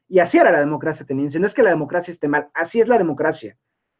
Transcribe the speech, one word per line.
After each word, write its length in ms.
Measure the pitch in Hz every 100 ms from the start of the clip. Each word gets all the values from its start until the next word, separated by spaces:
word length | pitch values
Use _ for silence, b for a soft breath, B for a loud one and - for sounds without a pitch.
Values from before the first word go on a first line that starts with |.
| -
Y 140 | 180
así 180 | 170 339
era 140 | 277
la 80 | 151
democracia 420 | 147 151 160 147
ateniense. 380 | - 135 143 160
No 80 | 202
es 60 |
que 100 | 285
la 60 | 208
democracia 420 | 160 147 175 175
esté 160 | 175 147
mal, 220 | 147 147
así 260 | 160 165 233
es 60 | 220
la 120 | 233
democracia. 580 | 165 143 156 - 107 _ _ _ _